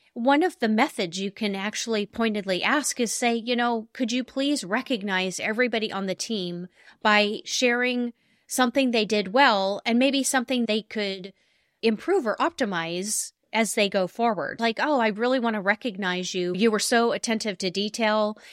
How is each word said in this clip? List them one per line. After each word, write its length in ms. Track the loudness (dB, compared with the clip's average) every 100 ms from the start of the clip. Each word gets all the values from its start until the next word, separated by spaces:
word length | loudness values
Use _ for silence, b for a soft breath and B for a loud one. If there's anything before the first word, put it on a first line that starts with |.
| b
one 280 | -2 2 4
of 160 | 4 0
the 100 | 0
methods 500 | 2 2 0 -4 -4
you 120 | -6
can 220 | -4 -4
actually 520 | -4 -6 -6 -4 -2 -2
pointedly 580 | -2 -2 -2 -2 -2
ask 340 | 0 0 0 -2
is 100 | -2
say, 240 | 0 0 0
you 220 | -2 0
know, 320 | 0 -2 -4
"Could 220 | -6 -4
you 100 | -2
please 400 | -4 -2 0 -2
recognize 720 | -2 -4 -2 -4 -2 -2 -2 -4
everybody 540 | -4 0 0 0 -2
on 140 | -4 -4
the 100 | -4
team 540 | -4 -4 -4 -8 -10 B B B
by 380 | 2 4 4 -2
sharing 720 | -6 0 2 2 0 -2 -4 -6 _ _ -8
something 440 | 0 2 2 2
they 140 | 2 2
did 280 | 0 2
well 480 | 4 6 6 2 -2 0
and 140 | 4
maybe 240 | 4 2
something 420 | 0 0 0 -2 0
they 160 | -2
could 520 | -2 -4 -4 -6 -12 -18 _ _ _ _
improve 440 | 0 0 2 0 2
or 120 | 0
optimize 960 | 0 0 -2 -2 -4 -4 -4 -4 -6 _ _
as 220 | -2 0 2
they 140 | 2
go 180 | 2 -2
forward?" 520 | 0 0 0 -4 -2
Like, 200 | -2 0
"Oh, 180 | 0 2
I 100 | 2
really 300 | 2 0 2
want 140 | 0
to 80 | 0
recognize 720 | 0 -2 -2 -4 -4 -2 -4
you. 200 | -4 -2 2
You 160 | 2
were 80 | 2
so 320 | 2 2 2
attentive 480 | 0 -2 -2 -2 -4
to 100 | -4
detail 720 | -2 -4 -2 0 2 0 -4 B